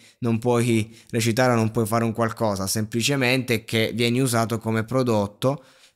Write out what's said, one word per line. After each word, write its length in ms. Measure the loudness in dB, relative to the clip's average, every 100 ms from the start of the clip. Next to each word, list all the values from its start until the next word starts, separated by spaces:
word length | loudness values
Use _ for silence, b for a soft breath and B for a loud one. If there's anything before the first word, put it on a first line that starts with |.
| B B
non 180 | -2 0
puoi 580 | 2 2 2 0 -2 B B
recitare 420 | -2 0 2 2
o 40 | 2
non 160 | 2
puoi 140 | 0 0
fare 180 | 0
un 80 | 0
qualcosa, 560 | 0 -2 -2 -2 -2 -2
semplicemente 960 | -4 -2 -2 -2 0 0 0 0 -4
che 260 | -2 -2 -2
vieni 280 | 0 0 2
usato 380 | 0 0 0 -2
come 260 | -2 -2
prodotto, 800 | -2 0 2 0 0 -2 -2 -2 B B B